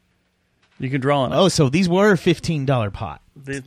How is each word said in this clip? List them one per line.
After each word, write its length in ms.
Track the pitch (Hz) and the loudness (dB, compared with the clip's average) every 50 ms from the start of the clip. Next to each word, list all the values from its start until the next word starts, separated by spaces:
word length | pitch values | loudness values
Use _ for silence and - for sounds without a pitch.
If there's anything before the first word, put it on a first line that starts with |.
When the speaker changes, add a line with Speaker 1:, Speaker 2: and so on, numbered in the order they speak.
| _ _ _ _ _ _ _ _ _ _ _ _ _ _ _ - | _ _ _ _ _ _ _ _ _ _ _ _ _ _ _ -10
Speaker 1:
You 120 | 135 127 | -8 -6
can 100 | 135 143 | -4 -2
draw 220 | 123 139 143 143 131 | 0 0 0 0 0
on 100 | - - | 0 2
it. 40 | |
Speaker 2:
Oh, 120 | 147 190 170 | 2 2 2
so 200 | - - 151 123 | 2 2 0 2
these 180 | 135 180 196 170 | 2 0 0 2
were 280 | 175 190 202 214 190 | 2 2 4 4 4
fifteen 500 | 151 - 185 160 - - - 165 147 135 | 2 2 0 0 0 -2 -4 -4 -4 -2
dollar 240 | 135 135 123 107 101 | -2 0 0 -2 -4
pot. 320 | - - 113 80 71 - _ _ _ 147 135 | -6 -8 -12 -12 -12 -14 _ _ _ -20 -14
Speaker 1:
Th-, 160 | 139 139 139 127 | -12 -12 -12 -12